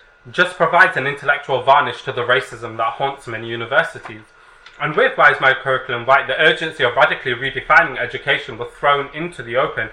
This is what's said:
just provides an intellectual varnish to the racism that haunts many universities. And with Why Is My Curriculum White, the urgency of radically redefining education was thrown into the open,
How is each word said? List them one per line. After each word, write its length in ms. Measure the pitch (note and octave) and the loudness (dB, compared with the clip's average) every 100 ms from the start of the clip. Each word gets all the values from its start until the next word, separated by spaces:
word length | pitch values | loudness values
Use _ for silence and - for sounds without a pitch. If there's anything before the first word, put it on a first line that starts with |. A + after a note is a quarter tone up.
| _ _ B2 | _ _ -8
just 240 | C#3 F3 - | -2 -2 0
provides 400 | D#3+ E3+ F3+ C#3+ | 2 4 4 2
an 100 | C3+ | -4
intellectual 560 | C#3+ C#3 C#3 - B2+ | -4 -2 -2 0 0
varnish 400 | C3+ C#3 B2 - | 4 4 2 -4
to 100 | - | -8
the 100 | B2 | -4
racism 560 | A#2+ C3 - A#2 A#2 A2 | 0 0 -2 -12 -10 -4
that 160 | A2+ | -4
haunts 340 | - C3+ - - | -2 -4 -6 -10
many 200 | A2+ A#2 | -10 -8
universities. 720 | A#2 A2+ C3+ - A2+ - A2 G#2+ _ - - - - | -8 -2 0 0 -6 -16 -16 -20 _ -20 -20 -20 -8
And 160 | D3 D#3+ | -4 0
with 200 | - - | 2 4
Why 160 | D3 | 4
Is 80 | C#3+ | 4
My 140 | C3+ | 2
Curriculum 520 | B2+ C3+ B2+ - A#2 A#2 | 2 0 -2 -2 -4 2
White, 200 | C3+ C3 | 2 2
the 140 | C3 | 2
urgency 420 | D#3+ D#3+ D#3+ - | 2 2 -4 0
of 140 | B2 C3+ | 0 4
radically 360 | D3+ E3+ C3+ | 2 2 -4
redefining 680 | A#2+ C3+ C3 - D#3+ D#3+ A#2 | -4 -4 -4 4 4 4 -2
education 600 | A#2+ B2 C#3 C#3+ - A2+ | -6 -6 -2 -2 -4 -10
was 140 | A#2+ | -10
thrown 420 | - C#3+ C#3+ C3+ | -2 2 2 0
into 280 | D3+ E3+ - | -8 -10 -10
the 140 | A#2 B2 | -4 -2
open, 340 | D#3 B2+ G#2+ | -2 -4 -8